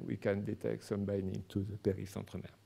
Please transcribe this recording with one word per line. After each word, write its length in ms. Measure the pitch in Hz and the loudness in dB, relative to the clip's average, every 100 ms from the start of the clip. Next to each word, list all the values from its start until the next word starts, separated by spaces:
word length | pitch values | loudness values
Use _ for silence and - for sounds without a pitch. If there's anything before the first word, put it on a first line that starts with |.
| 127 | -2
we 100 | 113 | 0
can 260 | 107 101 | 2 2
detect 400 | 104 107 113 113 - | 2 0 0 -2 0
some 200 | 104 101 | 0 2
binding 380 | 101 95 104 98 | 2 2 -2 -2
to 100 | 104 | 0
the 180 | 98 101 | 0 2
pericentromere. 760 | 104 95 98 104 101 90 98 - | 2 2 -2 -6 -6 -8 -8 -14